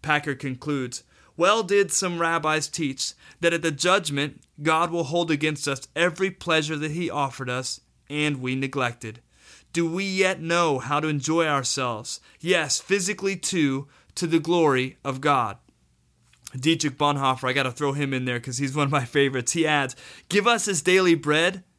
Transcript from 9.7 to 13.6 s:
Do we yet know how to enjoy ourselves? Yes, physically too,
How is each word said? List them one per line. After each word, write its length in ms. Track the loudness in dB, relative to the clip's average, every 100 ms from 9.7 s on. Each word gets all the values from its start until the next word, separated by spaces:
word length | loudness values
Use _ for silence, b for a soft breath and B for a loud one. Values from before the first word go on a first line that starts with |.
Do 120 | -2
we 200 | -2 -2
yet 360 | -2 2 2 0
know 380 | 0 2 2 0
how 220 | 0 0
to 80 | 0
enjoy 360 | 0 2 2
ourselves? 760 | 2 0 0 -2 -2 -4 -8 -12 b b
Yes, 400 | 0 0 2 -4
physically 560 | 0 0 0 -2 -4
too, 540 | -4 -2 0